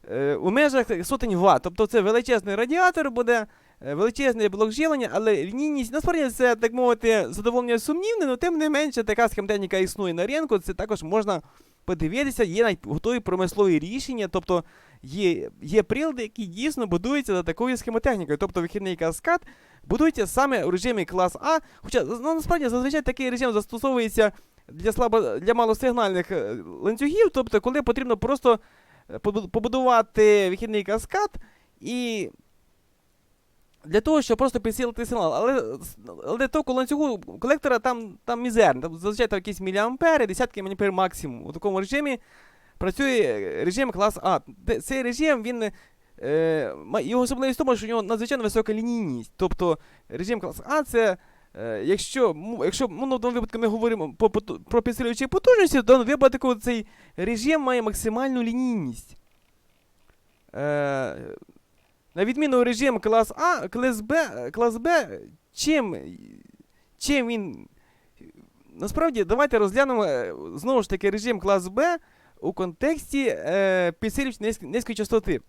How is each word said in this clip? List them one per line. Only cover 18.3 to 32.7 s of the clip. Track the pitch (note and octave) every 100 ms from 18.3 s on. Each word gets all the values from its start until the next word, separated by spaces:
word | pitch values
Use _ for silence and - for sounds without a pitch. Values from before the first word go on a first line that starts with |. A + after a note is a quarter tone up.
| D3
тобто | G3 F3+
вихідний | E3+ G3+ F#3+ F3
каскад | E3 E3 - F4 - - _ _
будується | - A3 D#4+ A#3+ F#3+
саме | B3 C#4 A#3+
у | D#3+
режимі | F3+ A3+ A3+ F3
клас | F3+ F3+ -
А, | - D#4+ - -
хоча, | - B3
ну, | C#3+ A#3 C#4
насправді, | D#4+ D4+ F4 C4
зазвичай | A#3+ C4 D4+
такий | B3+ B3+ C4
режим | A#3+ B3+
застосовується | G#3 G3+ A#3 C#4 B3+ A3 A3 G#3 - _ _ -
для | C#3+ F#3+
слабо-, | G#3 A3+ A3+ C#3+ G#2+
для | F3+
малосигнальних, | A#3 A#3 A3 C4 A#3+ G#3 F#3 E3+
е, | F#3 G2+ A2+ E2 E2+
ланцюгів, | C3+ A3+ C#4+ F#4+ A4
тобто, | C4 A#3+ G#3
коли | B3 C4+
потрібно | B3 A#3+ B3+ G#3+
просто, | A#3 C#4 B3 A3+ - _ _ _ -
е, | G#2+
побу-, | G#3 G#3 F#3+
побудувати | A3+ A3 C4 B3+ A#3 A3 - G#3+ G#3 F#3+
вихідний | F#3+ A3+ G#3+
каскад | G3 A3 - F#4+ G#4 - - _ _ _
і | C3+ B3 A#3+ A3 D3+ - _ _ _